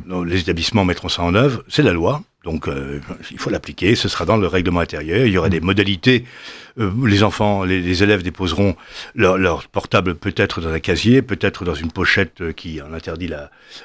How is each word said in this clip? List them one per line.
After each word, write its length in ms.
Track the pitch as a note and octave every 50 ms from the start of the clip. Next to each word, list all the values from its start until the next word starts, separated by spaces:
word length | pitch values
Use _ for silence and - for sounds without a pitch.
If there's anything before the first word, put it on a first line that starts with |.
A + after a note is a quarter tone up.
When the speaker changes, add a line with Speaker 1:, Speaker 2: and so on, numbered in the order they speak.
| - E2+
Speaker 1:
non, 140 | F2+ F2+ F2+
les 160 | E2+ E2+ F#2
établissements 460 | E2 F2 F2 E2 E2+ - - G#2+ G2
mettront 240 | F2+ E2+ - - F2+
ça 140 | - - F2
en 120 | E2+ F2
œuvre, 260 | G#2 B2 D3 B2+ - - -
c'est 160 | - - D3+
la 80 | A#2
loi, 300 | F2 E2+ E2 F#2+ C#3 D3+ G3+ - _ _ _
donc, 240 | E2+ D#2+ D2+ - -
euh, 320 | D2 C2+ C#2 C#2 C#2+ C#2+ C#2 - - - - -
il 60 | - -
faut 120 | - -
l'appliquer, 460 | G#2 - - - D2 - F2 F#2 A#2
ce 120 | A2+ - G2+
sera 160 | - - F2
dans 140 | E2 A2 A2
le 100 | G2 E2+
règlement 320 | F2+ F#2+ F2 F#2 F2 F2
intérieur, 460 | E2 - - D#2 D2+ D#2 E2+ G#2+ C3
il 80 | A#2+ F#2+
y 40 | F2+
aura 100 | D#2+ E2+
Speaker 2:
Hmm. 40 |
Speaker 1:
des 80 | F#2 E2
modalités, 640 | D#2+ F#2 G2 G2 G2+ G2 G2+ F2+ - C3 B2+ A#2 B2 - - - - - - - - - - -
euh, 100 | A2+ F#2+ F#2 A#2 C3+
les 160 | A#2 G2+ G2+
enfants, 440 | G#2+ G#2 G2+ - A2 G#2 G#2 G2 F#2
les, 160 | F#2 F#2 F#2
les 200 | F2 F2 F#2 E2+
élèves 220 | G2 G2+ G#2+ G2+ F2
déposeront 540 | F2+ D#2+ - F#2 F2 D#2+ F2 G2+ G2+ E2+ - - - - - - - -
leur, 240 | - G#2 F#2 F#2 F#2+
leur 300 | F#2+ F2+ E2 D2+ - -
portable 480 | - - - - - G#2+ F2+ F#2 F2
peut-être 460 | E2 - G2+ F#2 - G2+ G2 - -
dans 80 | E2 E2
un 100 | D#2+ D#2+
casier, 420 | - - F2+ D#2 F#2 G#2+ B2 C3+
peut-être 440 | B2 - G2+ - - G2+ E2+ - F#2
dans 100 | F2 E2
une 160 | D2+ D#2+ E2
pochette, 480 | - G2 F2 - - - G2 E2 - -
euh, 140 | F2+ E2 D#2
qui 280 | - - E2+ D#2 D2+
en 120 | C#2+ D2+ D#2+
interdit 340 | D#2+ - - E2 E2 F2+ E2
la, 240 | D#2 D2 D2 C#2+ - _ _ - - - -